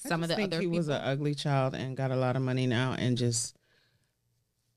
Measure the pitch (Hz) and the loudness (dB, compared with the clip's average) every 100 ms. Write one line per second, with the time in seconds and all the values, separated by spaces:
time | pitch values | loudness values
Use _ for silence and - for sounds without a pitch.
0 | - 170 165 170 202 165 185 170 151 135 | -4 -2 0 0 0 0 0 0 0 0
1 | 113 139 147 143 151 139 131 - 127 131 | 0 0 0 -2 0 2 2 -2 -6 -4
2 | 135 131 127 127 127 127 127 120 131 - | -2 0 2 0 0 0 2 2 0 0
3 | 123 123 120 117 - - _ _ _ _ | 0 2 0 0 -4 -10 _ _ _ _
4 | _ _ _ _ _ _ _ | _ _ _ _ _ _ _